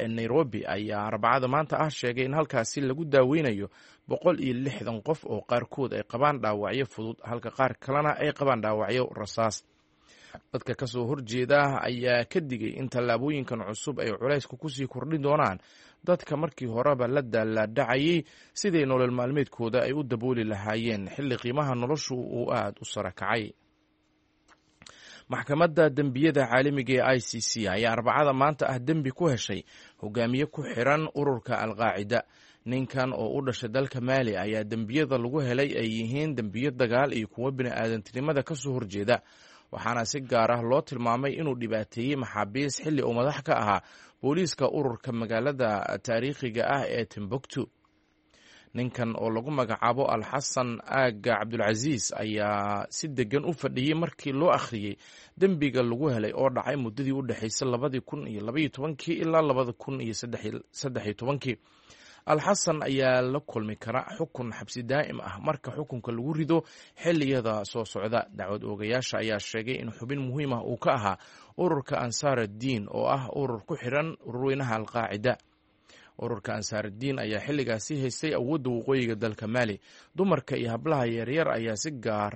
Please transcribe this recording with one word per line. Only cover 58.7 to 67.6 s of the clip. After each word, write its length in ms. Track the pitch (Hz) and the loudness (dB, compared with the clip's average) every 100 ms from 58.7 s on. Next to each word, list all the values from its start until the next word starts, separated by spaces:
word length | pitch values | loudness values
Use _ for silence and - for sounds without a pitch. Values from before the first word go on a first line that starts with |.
| - 151 143 - 165 | -2 -6 -4 -4 -2
ilaa 160 | 165 160 | 2 4
labada 300 | 151 131 123 | 4 4 0
kun 280 | 117 - 135 | -2 -6 -6
iyo 140 | 117 | -4
saddex 880 | 104 120 117 107 117 - - 139 120 | -6 -6 -6 -6 -8 -10 -8 -6 -4
iyo 100 | 104 104 | -4 -4
tobankii. 400 | 117 139 135 117 _ _ - - - - - | -2 -2 -2 -6 _ _ -20 -20 -20 -8 0
Al 120 | 156 | 2
Xassan 420 | 156 202 - 156 | 4 2 2 0
ayaa 380 | 135 135 131 127 | 0 2 4 4
la 180 | 127 139 | 2 -2
kulmi 360 | - 117 107 107 | -4 -6 -6 -6
kara 280 | 113 123 - 113 | -4 -4 -4 -6
xukun 340 | 160 - 120 | -6 -6 -8
xabsi 300 | 104 110 131 | -10 -10 -8
daa'im 360 | 117 139 147 117 | -2 0 0 -4
ah 200 | 101 98 | -8 -6
marka 320 | 104 143 - | -4 -4 -4
xukunka 400 | 135 147 127 113 | -8 -6 -8 -6
lagu 200 | 117 135 160 | -4 -2 -2
rido 220 | 147 165 - - - - | 2 2 2 -8 -20 -4
xilliyada 640 | 165 170 135 131 113 107 | 2 2 4 2 2 0